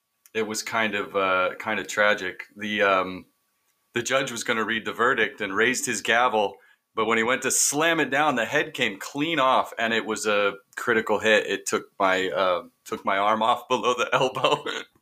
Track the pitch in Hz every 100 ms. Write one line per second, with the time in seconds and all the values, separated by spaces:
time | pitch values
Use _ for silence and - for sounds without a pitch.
0 | _ _ _ 110 107 110 - 120 110 101
1 | 95 98 95 92 92 - 113 107 90 -
2 | 104 104 92 92 - 104 107 104 101 95
3 | 92 92 - _ _ _ _ _ _ 117
4 | 117 135 139 117 110 113 107 113 101 92
5 | 120 131 104 - 104 95 117 123 - 107
6 | - 117 123 107 101 - _ _ _ -
7 | 110 113 113 127 127 113 - 143 165 165
8 | 139 139 151 127 110 139 160 151 120 95
9 | - 143 156 160 131 117 95 - 113 113
10 | 98 104 104 104 101 98 _ - - 113
11 | 110 101 107 107 - 95 - 104 - _
12 | 98 92 92 90 92 87 82 _ - 110
13 | - 98 104 110 110 120 - 123 107 123
14 | 113 127 131 131 143 147 - 90 - _